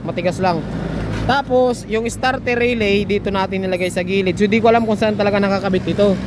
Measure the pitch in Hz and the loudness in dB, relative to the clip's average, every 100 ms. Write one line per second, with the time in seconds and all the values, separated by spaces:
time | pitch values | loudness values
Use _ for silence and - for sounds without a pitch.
0 | 160 170 180 165 185 165 - - - - | -6 -2 -2 0 0 0 -2 -6 -4 -4
1 | - - - 262 262 254 254 240 - 214 | -4 -4 0 0 2 2 2 0 -2 -4
2 | 233 220 262 262 247 240 240 240 208 202 | -2 -2 -2 -2 -2 0 0 2 2 2
3 | 196 202 196 196 190 190 190 185 180 180 | 2 -2 0 -2 -2 -2 -2 -2 -2 -2
4 | 180 196 185 175 208 226 226 226 226 208 | -2 0 0 0 2 4 4 4 2 0
5 | 214 208 202 202 202 196 190 185 185 190 | 0 0 0 2 0 0 0 -2 -2 2
6 | 202 190 | 2 2